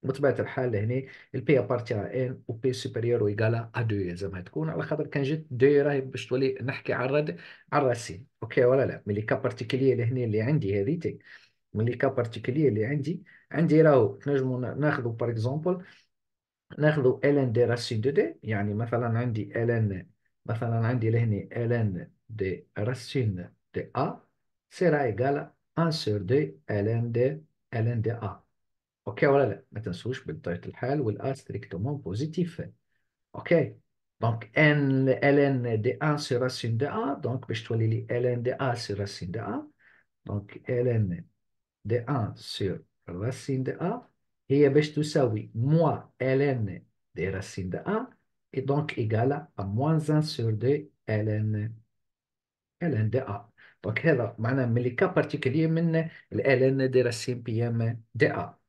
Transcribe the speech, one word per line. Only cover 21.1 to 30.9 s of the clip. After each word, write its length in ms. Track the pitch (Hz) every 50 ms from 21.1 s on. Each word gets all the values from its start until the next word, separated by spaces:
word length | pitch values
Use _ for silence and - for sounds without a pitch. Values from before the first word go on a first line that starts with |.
لهني 380 | 113 117 113 117 104 98 90 - - - 120
ال 80 | 117 120
ان 380 | 120 110 104 92 85 - - _ _ _ _
دي 380 | 110 107 98 92 87 - - _ _ -
راسين 720 | 104 113 127 - - - - 139 123 107 95 87 87 - _ _ _ _ _
دي 160 | 95 85 - -
ا 240 | - - 180 - - _ _ _ _ _ _ _ _ _ _
سيرا 320 | - - 190 175 151 147 139
ايكال 480 | 123 104 98 123 135 143 143 151 - _ _ _ _ _
un 140 | - 165 170
sur 300 | 156 - - - 104 104
deux 380 | 95 87 127 143 151 151 - - _
L 220 | - 110 104 101 107
N 240 | 113 117 120 120 117
de, 300 | 117 123 135 151 156 - _ _ _ _ _
L 180 | - 117 113 117
N 140 | 120 117 104
de 80 | 110
A. 340 | - 107 - 101 92 - _ _ _ _ _ _ _ _ _ _ _ _ _
Ok, 180 | - - - -
voilà, 380 | 147 139 139 143 - - - - _ -
ما 80 | -
تنسوش 440 | 110 - 87 - - - 80 - -
بالطريقة 440 | - 80 78 - 90 85 85 - -
الحال 320 | - - - 123